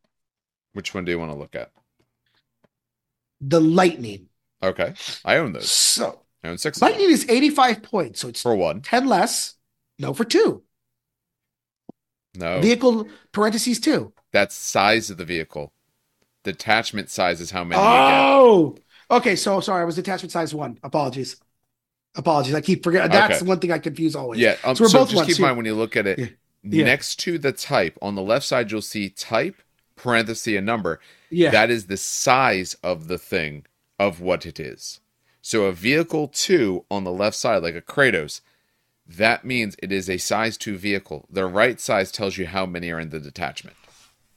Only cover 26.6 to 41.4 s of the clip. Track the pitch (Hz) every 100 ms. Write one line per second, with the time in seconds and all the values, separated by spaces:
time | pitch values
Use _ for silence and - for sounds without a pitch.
26.6 | 101 156 139 139 - - - 170 143 -
27.6 | - 135 85 - 98 98 95 123 - 131
28.6 | 110 107 - 110 98 - - 113 165 -
29.6 | _ _ _ _ 123 117 110 113 117 101
30.6 | 98 117 87 78 _ _ _ 170 160 110
31.6 | 113 117 92 95 - - 135 131 131 95
32.6 | 90 - 87 87 80 90 - 95 76 73
33.6 | - _ _ - 101 82 90 87 87 76
34.6 | 71 - - - _ _ _ _ - 113
35.6 | 98 87 107 147 165 156 147 - - 180
36.6 | 107 90 - 101 92 92 104 - 127 101
37.6 | 85 82 - - 135 92 76 - _ _
38.6 | _ _ _ _ _ 82 110 117 123 127
39.6 | 107 - 92 98 90 90 - 104 113 104
40.6 | - 95 104 98 - 73 - 92